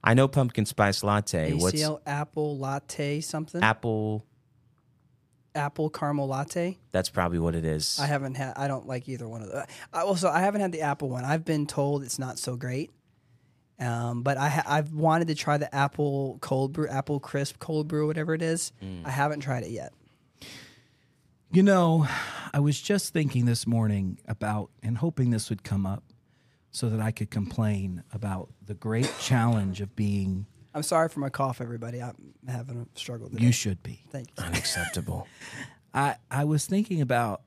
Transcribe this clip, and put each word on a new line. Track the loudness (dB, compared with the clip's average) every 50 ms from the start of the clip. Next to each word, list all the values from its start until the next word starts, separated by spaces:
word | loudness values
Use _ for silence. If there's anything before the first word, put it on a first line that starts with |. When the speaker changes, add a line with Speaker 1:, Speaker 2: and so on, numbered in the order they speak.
| 6
Speaker 1:
I | 6 8
know | 8 6
pumpkin | 6 4 2 2 2 2 0 -2
spice | -2 2 4 4 4 4 2 2
latte. | 2 2 2 2 0 -2 0 0 0 2
What's | 4 4 4 4
Speaker 2:
A |
C | 2 -2
L | -2 -4 -6 _
apple | -6 -4 -4 -6 -6 _ -4 -2 -2 -4
latte | -4 -4 -4 -4 -6 _ -10 -6 -4 -4 -2 -2 -4
something? | -4 -6 -6 -6 -6 -6 0 2 4
Speaker 1:
apple? | 4 4 2 0 -2 0 0 0 -2 -2 -4 -6 _ _ _ _ _ _ _ _ _ _ _ _ _ _ _ _ _ _ _ _ _ _ _ _ _ _
Speaker 2:
Apple | -4 -4 -2 -2 -2 -2 -2
caramel | -2 -2 -2 0 0 0 0
latte? | -2 -2 -4 -4 -4 -2 -2 -2 -2 -4 -8 _ _
Speaker 1:
That's | -2 -2 -2 0
probably | 0 0 0 2 2
what | 2 2 2 0
it | 0 0
is. | 0 -2 0 -2 -2 -2 -2
Speaker 2:
I | 0
haven't | 0 0 -2 -2 -4 -6
had, | -6 -6 -8 -4
I | -4 -4
don't | -4 -4 -4 -6
like | -6 -8 -8 -6
either | -8 -10 -8 -8 -10
one | -10 -10 -10
of | -8
those. | -8 -8 -8 -8 -12 -18 -16 -6 -4
I, | -2
also, | 2 2 2 4 2
I | 4 4 4
haven't | 4 4 2 2
had | 0 0
the | 0 0
apple | 0 0 0 0 -2 -4
one. | -4 -4 0
I've | 0 0 0 0
been | 0 0 0 0
told | -2 0 0 0 2 0 -2 -2
it's | -6 -6
not | -6 -6 -8 -6 -6
so | -6 -6 -6
great. | -4 -4 -4 -4 -4 -6 -6 _ _ _ _ _ _ _ _ _ _ _ _ _ _ _ _ _ -6
Um, | -4 -2 -2 -2 -2 -2 -4 -2 0
but | 0 0
I | 2 2 2
ha-, | 2 0 0
I've | 2 2 2 2 0 -2
wanted | 2 4 4 4 4 2
to | 0 -2
try | -2 0 0 2
the | 0 0 -2 2
apple | 0 0 0 2 0 0 0 0 0 -2 -4 -6 -8
cold | -4 -2 0 0 0 0 0
brew, | -2 -4
apple | -2 -2 -4 -2 -2 -4 -4
crisp | -4 -4 -4 -4 -4 -4 -6 -10
cold | -6 -2 -2 -2 -2
brew, | 0 0 0 0
whatever | 0 0 -2 -2 -2 -2
it | 0
is. | 0 -2 0 -2 -4 -8 -8 -10 -10
Speaker 1:
Mm. | -10 -10 -8 -6
Speaker 2:
I | -4
haven't | 0 0 0 0 0 -4
tried | -4 -4 -4 -4 -4
it | -6
yet. | -8 -8 -8 -10 -14 _ _ _ _ _ _ _ _ _ -18 -18 -18 -18 -20 -20 -20 _ _ _ _ _ _ _ _ _ _ _ _ _ _ _
Speaker 3:
You | 6 6
know, | 8 8 8 8 6 6 6 6 4 2 0 -4 -6 -8 -10 -12 -10 -2
I | 0 2
was | 4 4 2 0
just | 0 0 0 0 0 0 0
thinking | 0 0 2 2 4 4
this | 4 2 2 0
morning | 2 2 4 4 4 2 2 0 -2 -4 -6 _
about, | -8 -6 -4 -2 -2 -2 -2 -4 -8 _ _
and | -4 -4 -2
hoping | 0 0 -2 2 2 2 2
this | 2 2 0 -2
would | -6 -6 _
come | -2 0 0 0
up | -2 -4 -6 _ _ _ _ _ _ _ _ _ _ _ _ _ _
so | -6 -4 -2 0
that | 0 0
I | 0 -2
could | -2 -2 -6 -2
complain | -2 -2 -2 -2 0 0 2 2 2 0 -2 -4 -6 -8 -10 _
about | -8 -6 -4 -4 -4 -4 -8 _ -18 _ -12
the | -12 -12
great | -6 -4 -2 2 2 2 0 -2 -6
challenge | 0 2 4 4 6 4 4 2 2 0 -2 -4
of | -6 -8 _
being | -2 0 0 2 0 0 0 -2 -2 -4 -10 _ -20 -20 _ -8
Speaker 2:
I'm | -6
sorry | -2 2 2 4 2
for | 2 0 -4
my | -4 -4
cough, | -2 -2 -2 -2 -2 -4
everybody. | -6 -8 -8 -8 -8 -8 -8 -8
I'm | -10 -10 -12 -14 -20 -20 -20 _ -10
having | -8 -8 -8 -8 -8 -10 -10 -10 -12 _
a |
struggle | -12 -10 -8 -8 -10 -10 -8
today. | 0 6 6
Speaker 3:
You | 6
should | 6 6 2 -2 -2 -2 -6
be. | -10 -12 -12 -16 -14
Speaker 2:
Thank | -12 -12 -12 -12 _
you. | -8 -6
Speaker 1:
Unacceptable. | -4 -4 -2 -2 -2 -2 -2 -4 -4 -4 -4 -4 -4 -6 -6 -6 -10 -16 -18 -18 -16 -14 -14
Speaker 3:
<laughs> | -14 -16 -16 _ _ _ -2
I, | 0 0 0 0 -4 _ _
I | -2 0 2
was | 2 2 0 2
thinking | 2 2 0 2 2 0 0
about | 2 2 2 2 2 0 -2 -6 _